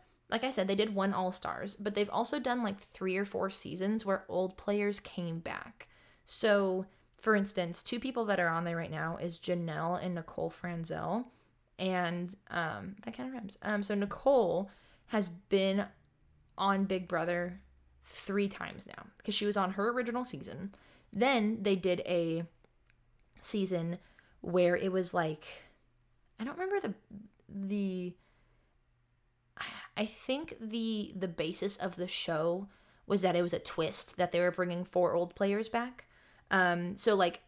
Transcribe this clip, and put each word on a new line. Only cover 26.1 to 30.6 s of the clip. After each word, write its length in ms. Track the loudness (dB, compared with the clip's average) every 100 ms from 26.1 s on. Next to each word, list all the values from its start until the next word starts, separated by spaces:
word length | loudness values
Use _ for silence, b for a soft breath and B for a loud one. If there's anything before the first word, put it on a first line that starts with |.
| _ _ -8
I 60 |
don't 140 | -6 -4
remember 220 | -2 0
the, 140 | -2 -6 _ -18 -18 _ -12
the, 640 | -8 -2 0 0 -2 -4 -8 _ _ _ _ _ _ _ _ _ _ _ _ _ -12 B B B -4
I 80 |
think 520 | -4 -4 -2 -2 -2 -8